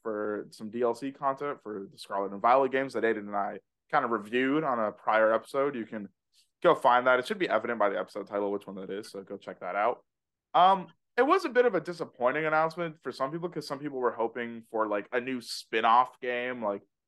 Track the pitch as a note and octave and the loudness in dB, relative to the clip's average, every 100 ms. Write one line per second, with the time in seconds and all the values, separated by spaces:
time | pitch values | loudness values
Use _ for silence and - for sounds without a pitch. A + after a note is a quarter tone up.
0 | A2+ G#2 G#2 G#2 - - A2 A#2 A#2+ A2+ | -6 -4 -4 -4 -8 -14 -10 -2 -2 -2
1 | C#3 C#3 C#3 C3+ C#3+ - G#2 G2+ G2 - | -6 -6 -4 -4 -6 -8 -10 -10 -12 -16
2 | - G2 G2 G2+ A#2 C3+ C3+ C3+ C3+ A#2 | -6 -4 -4 2 6 6 4 0 -2 0
3 | A2+ G#2+ G2+ G2+ G2+ G2+ _ _ _ D3 | 0 0 -4 -4 -4 -6 _ _ _ 0
4 | B2 A2+ G#2 B2 C3+ D3+ D3+ A#2+ G#2+ - | 0 -2 -2 0 0 0 0 0 -2 -2
5 | A#2 A2 A2 A2+ - C#3 C#3+ B2+ A2 A2 | 0 4 4 2 0 -2 -2 -4 -8 -10
6 | G2 _ _ _ _ _ E3+ D3+ B2+ B2 | -12 _ _ _ _ _ 4 6 6 6
7 | B2+ B2+ B2+ G3+ E3+ A2 A2+ A2+ G2+ G2 | 4 2 0 -4 0 0 -2 0 0 0
8 | F#2+ G#2 G2 G2+ G2+ G2+ - G2 F#2+ G2 | -6 -10 -6 -4 -2 -4 -8 -12 -10 -10
9 | A2 G2 G2 G2 - F#2 G2 G2+ A2+ B2 | -10 -14 -12 -14 -14 -10 -6 0 0 0
10 | _ _ _ _ _ D#3 F#3 F#3+ E3+ _ | _ _ _ _ _ 6 6 4 -2 _
11 | _ - C4+ F#4 E4 A#3+ B3 F#3 F3 E3 | _ 0 4 2 2 2 2 2 -4 -8
12 | B2+ - B2 D3 D#3 D#3 D#3+ F3 E3+ D#3 | -10 -2 0 0 0 2 0 -2 -8 -8
13 | C3 A#2 C3+ E3+ E3+ D#3 - C#3 D3 C3 | -10 -6 -6 -4 -8 -8 -8 -8 -8 -2
14 | A#2+ A2 A2+ A#2+ A#2 A#2 - A2 G#2+ G#2 | -2 0 -4 -4 -8 -10 -6 -4 -2 -2
15 | - B2+ B2+ B2+ - - - A2+ A2+ A#2+ | -2 -4 -4 -6 -8 -12 -4 2 6 6
16 | B2+ - B2 B2 B2 B2+ G#2 G2+ _ _ | 4 -2 -6 -4 -4 -4 -4 -4 _ _